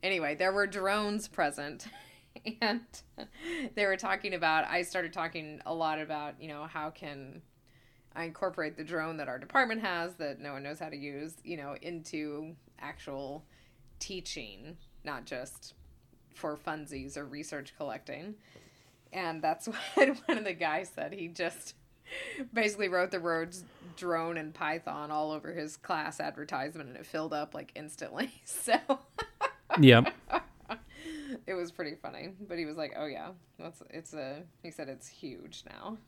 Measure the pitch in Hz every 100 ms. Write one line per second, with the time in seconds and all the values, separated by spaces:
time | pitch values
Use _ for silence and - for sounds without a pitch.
0 | 185 190 151 151 185 196 196 196 190 208
1 | 208 208 208 - 156 143 147 - - -
2 | - - - - - 220 226 233 - -
3 | - - - - 330 339 254 214 202 190
4 | 190 190 208 180 165 160 - 175 175 185
5 | 170 175 165 165 156 151 - 165 160 156
6 | 156 151 147 139 160 147 156 156 156 160
7 | 160 143 135 139 - _ _ - - -
8 | - - 165 165 190 180 156 156 156 170
9 | 160 160 139 127 - 254 247 220 214 175
10 | 170 175 151 139 143 139 139 156 160 147
11 | 143 139 156 160 - 170 143 143 170 170
12 | 156 156 151 147 156 165 - - 139 143
13 | - 139 139 147 - - - - - -
14 | - 190 175 - 110 98 135 170 - -
15 | 156 135 117 135 135 - - - - -
16 | - - - - 160 151 - 156 147 135
17 | 135 139 143 143 156 147 143 - 143 113
18 | - 131 180 214 - - - - - _
19 | - 185 180 160 156 160 - 214 - -
20 | 269 277 - 226 208 170 165 156 190 -
21 | - 202 170 170 165 - - - - _
22 | - - 539 440 262 220 214 202 196 180
23 | 185 185 170 165 170 180 175 - 175 170
24 | 180 165 165 170 156 160 156 165 165 147
25 | 151 151 156 156 147 165 151 - - 170
26 | 156 156 156 147 151 143 139 160 143 127
27 | - 160 156 151 147 151 139 - 151 -
28 | - 147 269 - - - - 285 - 269
29 | - - - - - - - - 139 117
30 | 127 - - - - - - 233 - -
31 | 320 311 294 254 - 190 170 165 156 160
32 | - - 156 185 202 170 156 156 151 -
33 | 147 113 - 180 - _ 165 - - 160
34 | 165 156 131 143 175 - 170 156 143 135
35 | - - 170 92 - - - - - 220